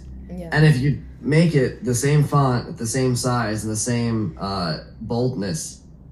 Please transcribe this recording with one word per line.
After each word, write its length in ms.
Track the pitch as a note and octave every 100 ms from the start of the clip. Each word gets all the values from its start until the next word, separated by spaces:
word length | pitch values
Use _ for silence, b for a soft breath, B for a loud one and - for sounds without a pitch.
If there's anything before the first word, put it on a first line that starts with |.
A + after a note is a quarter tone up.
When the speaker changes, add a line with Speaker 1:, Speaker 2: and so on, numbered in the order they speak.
| - - -
Speaker 1:
Yeah. 160 | F3+ E3
Speaker 2:
And 120 | D3 D#3
if 120 | B2+
you 260 | C#3+ A2+ - -
make 360 | A#2 D3+ E3+ D3
it 280 | A#2+ -
the 100 | A#2
same 300 | A#2 C#3+ D3
font, 540 | C#3 C#3+ C3+ A#2+ - -
the 100 | A2+
same 300 | C3 C3 A#2+
size, 480 | B2+ A#2+ G#2+ G#2+ A2
and 60 |
the 20 | G#2+
same, 600 | B2+ A#2+ A#2 A2 F#2+ -
uh, 380 | G2 G2 E2+ D2+ - -
boldness 800 | A2+ A#2+ B2+ F#2 G2 - - - - - -